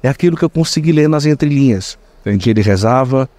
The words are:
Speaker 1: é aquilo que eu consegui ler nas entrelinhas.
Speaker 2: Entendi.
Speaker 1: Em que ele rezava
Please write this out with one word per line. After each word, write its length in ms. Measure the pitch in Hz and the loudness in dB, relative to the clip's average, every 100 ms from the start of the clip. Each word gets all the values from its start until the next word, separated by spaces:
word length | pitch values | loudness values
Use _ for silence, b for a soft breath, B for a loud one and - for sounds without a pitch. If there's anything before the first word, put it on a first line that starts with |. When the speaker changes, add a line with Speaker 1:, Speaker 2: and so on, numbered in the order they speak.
Speaker 1:
é 80 | 170 | -2
aquilo 280 | 143 175 165 | 0 0 0
que 80 | |
eu 60 | 160 | -2
consegui 420 | 160 160 - 156 | -2 -2 -2 0
ler 160 | 156 151 | 2 2
nas 180 | 156 151 | 2 0
entrelinhas. 720 | 147 147 143 139 101 - - _ _ | 0 0 2 2 0 -4 -18 _ _
Speaker 2:
Entendi. 160 | - 101 | -4 -2
Speaker 1:
Em 20 | |
que 120 | 117 | 0
ele 120 | 110 | 0
rezava 680 | 104 98 110 127 131 131 131 | 2 0 2 0 0 -2 -4